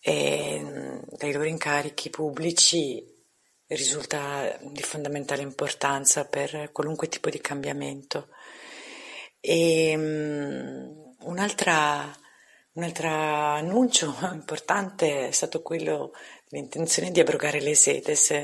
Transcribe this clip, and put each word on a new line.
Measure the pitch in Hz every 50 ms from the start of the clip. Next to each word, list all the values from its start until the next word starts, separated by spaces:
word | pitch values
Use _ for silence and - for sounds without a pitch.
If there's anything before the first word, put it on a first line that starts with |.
ehm, | - 156 151 147 147 143 143 147 147 147 151 151 147 147 143 - 135 - - - - - -
dai | - 143 147 143
loro | 143 151
incarichi | 156 160 156 - 151 147 147 147 147 - - - -
pubblici | - - 156 151 139 131 160 175 170 - - - - 170 151 135 120 - - - - _ _ _ _ _ _ _ _ _ _ _
risulta | 151 151 143 - 139 151 - - - 147 143 143 143 139 135 113 - - -
di | 143 143 - -
fondamentale | - - 151 147 143 143 147 139 - 139 139 143
importanza | 139 131 - 147 143 - - - 139 139 139 139 131 - 151 143
per | - - 143 143 139 147 156 147 147 -
qualunque | - 147 151 160 156 - 156
tipo | - - - 151
di | 151 -
cambiamento. | - - 143 143 139 143 143 143 143 139 139 139 143 - - 151 143 - - - - - - - - - - - - - - - - - - - - - _ _
Ehm, | _ - 165 165 165 165 160 160 160 160 156 156 156 156 156 151 151 151 147 147 143 143 139 131 131 131 135 131 131 131 - - - - - _
un'altra, | - 156 175 180 196 208 202 - - - 170 156 151 147 147 147 143 147 147 - - - - _ - _ - - _ _ _
un | 165 175
altro | 170 165 - 156 165
annuncio | 156 156 156 156 151 151 151 147 147 151 156 170 185 233 262 240 - - - 151 139 - -
<laughs> | 185 180
importante | 160 151 - 156 151 - - 180 202 196 185 - - 170 156 143 139 131 127
è | 135
stato | - - - - - -
quello | - - 165 160 156 156 147 139 - - - - - - - _ _
dell'intenzione | - 147 143 135 - - 165 165 - - 160 185
di | 180 170
abrogare | - - - 151 - 151 143 147
le | 139 143 151
sedes | 143 139 143 143 135 135 - 151 147 - - 151 147